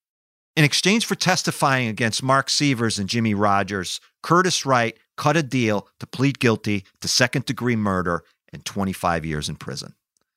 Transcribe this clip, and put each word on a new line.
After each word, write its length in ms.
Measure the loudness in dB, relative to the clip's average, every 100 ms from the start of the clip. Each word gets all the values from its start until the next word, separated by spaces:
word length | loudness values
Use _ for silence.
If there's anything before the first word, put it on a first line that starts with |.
| _ _ _ _ _ 0
In 80 |
exchange 420 | 2 2 2 2 0
for 100 | -2
testifying 720 | 0 0 -2 0 2 2 0
against 360 | -2 -2 0
Mark 260 | 2 2 2
Sievers 480 | 0 0 2 0 -2
and 120 | -2
Jimmy 240 | 0 0
Rogers, 640 | 2 2 2 0 -4 -6 -10 _ _
Curtis 420 | 2 2 4 0 2
Wright 320 | 2 2 -4 _ -4
cut 180 | 0 2
a 80 |
deal 440 | 0 0 2 0 -4 -14
to 80 | -12
plead 320 | -2 0 2
guilty 460 | 2 2 0 -4 -6 _
to 60 | -2
second-degree 680 | 0 2 0 -4 -4 -2 0
murder 480 | 0 0 0 -4 -6 _ _
and 100 | -16
twenty-five 640 | -10 -4 -4 -2 -2 -2 -2
years 240 | -6 -6
in 60 | -10
prison. 360 | -12 -12 -14 -18 _ _ _